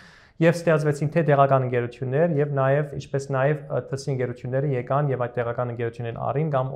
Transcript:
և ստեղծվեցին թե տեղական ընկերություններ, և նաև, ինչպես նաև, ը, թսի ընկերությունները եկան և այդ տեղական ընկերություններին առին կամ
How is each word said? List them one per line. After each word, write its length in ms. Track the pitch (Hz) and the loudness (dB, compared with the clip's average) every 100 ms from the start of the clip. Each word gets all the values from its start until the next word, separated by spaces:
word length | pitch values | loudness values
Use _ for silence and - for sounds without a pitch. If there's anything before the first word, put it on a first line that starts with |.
| - - - _ | -20 -20 -20 _
և 160 | 165 165 | 2 4
ստեղծվեցին 540 | 165 156 147 147 147 | 2 2 2 0 0
թե 100 | 170 | 0
տեղական 420 | 151 139 139 135 127 | 4 6 6 4 2
ընկերություններ, 640 | 123 120 - 127 135 175 | -2 -2 -6 -2 0 2
և 200 | 143 147 139 | 2 0 0
նաև, 380 | 135 143 151 143 | 2 2 0 -8
ինչպես 280 | - 139 135 | -6 -6 -2
նաև, 280 | 131 139 151 | 0 0 0
ը, 180 | - 139 - | -2 -6 -4
թսի 160 | 135 - | -6 -4
ընկերությունները 600 | 131 123 120 123 131 147 | -2 -4 -4 -4 -2 0
եկան 380 | 127 123 135 147 | -2 0 0 0
և 100 | 123 | 0
այդ 120 | 120 123 | -2 -2
տեղական 360 | 117 120 123 | -2 -2 -4
ընկերություններին 440 | 117 117 117 117 117 | -4 -6 -4 -8 -4
առին 300 | 120 123 156 | -4 -2 0
կամ 220 | 135 131 | -2 -2